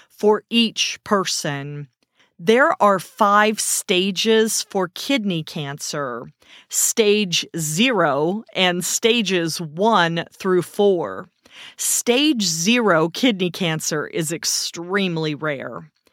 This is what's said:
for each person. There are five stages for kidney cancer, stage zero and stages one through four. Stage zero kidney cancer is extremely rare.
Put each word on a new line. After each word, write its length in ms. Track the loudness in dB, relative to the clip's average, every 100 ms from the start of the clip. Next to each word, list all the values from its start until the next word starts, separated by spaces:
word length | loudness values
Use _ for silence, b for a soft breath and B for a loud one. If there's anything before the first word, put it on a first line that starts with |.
| B
for 340 | -2 2 2 0
each 480 | 0 0 0 -4 -6
person. 840 | -2 -2 0 -4 -4 -6 -8 -12 -14 _ _ _ _ -4
There 420 | 2 4 4 4
are 160 | 4 2
five 600 | -2 0 4 6 4 0
stages 1040 | -4 -4 0 0 0 0 2 4 2 -2
for 260 | -4 -4 -4
kidney 540 | -6 -2 -2 0 -4
cancer, 880 | -6 -8 -8 -8 -8 -6 -6 -8 -12 -18 B B B
stage 800 | -2 0 2 4 4 2 -2 -4 -6
zero 880 | -2 2 2 4 2 2 0 -2 -6
and 300 | 0 0 0
stages 760 | -2 0 2 2 0 0 -2 -4
one 640 | -8 -2 2 4 2 0 -6
through 300 | -6 0 0
four. 640 | 0 0 2 2 -4 -10 -16 _ B B B -8
Stage 640 | -4 -2 0 2 2 2
zero 640 | -2 0 2 2 4 2 2
kidney 420 | 0 0 0 -2
cancer 560 | -2 -4 -4 -4 -6 -4
is 240 | -6 -4
extremely 1040 | -4 -4 -4 -6 -10 -4 -2 -2 -2 -4
rare. 560 | -4 -6 -6 -8 -12 -16 _ b